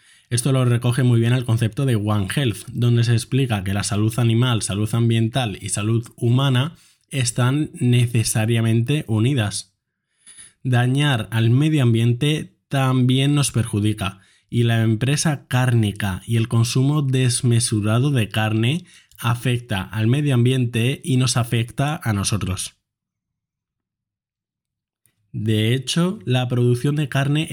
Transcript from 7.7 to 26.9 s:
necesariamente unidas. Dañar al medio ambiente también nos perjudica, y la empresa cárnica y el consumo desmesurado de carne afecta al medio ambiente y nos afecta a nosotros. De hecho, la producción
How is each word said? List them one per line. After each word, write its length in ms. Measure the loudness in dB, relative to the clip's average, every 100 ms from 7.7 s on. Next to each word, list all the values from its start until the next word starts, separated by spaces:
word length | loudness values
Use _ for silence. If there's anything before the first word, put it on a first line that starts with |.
necesariamente 1300 | -2 2 2 2 0 0 0 0 0 2 2 2 -2 -2
unidas. 640 | 0 2 0 -2 -6 -12 _ _ _ _ _ _ -20 -20 _
Dañar 600 | -2 0 2 2 0 -2 -2
al 180 | 0 2
medio 320 | 4 2 2
ambiente 720 | 2 2 2 0 -2 -2 -6 _ _
también 680 | -2 0 2 2 2 2
nos 160 | 2 0
perjudica, 720 | 0 -2 0 -2 -2 -6 -8 _ _ _
y 140 | 0
la 220 | 2 2
empresa 640 | 2 0 0 0 0 -2 -2
cárnica 760 | 0 2 2 0 -2 -4 -6
y 120 | -2 -2
el 100 | 0
consumo 560 | 0 2 2 2 0
desmesurado 1120 | 0 2 2 2 2 2 2 0 0 0 2
de 160 | 0 0
carne 560 | -2 0 0 0 -2 -6 -18 _ -8
afecta 640 | -4 -2 -2 -2 -4 -6
al 240 | -6 -2 0
medio 280 | 2 2
ambiente 640 | 2 2 2 0 0 -2 -2
y 140 | -2 0
nos 200 | 0 0
afecta 640 | -2 -2 -4 -4 -4 -4
a 80 | -4
nosotros. 640 | -2 -2 -2 -4 -6 -8 -14 _ _ _ _ _ _ _ _ _ _ _ _ _ _ _ _ _ _ _ _ _ _ _ _ _
De 420 | -6 -2 0 0
hecho, 460 | -2 -2 -2 -2 -2 -2
la 200 | -2 0
producción 480 | 0 2 2 0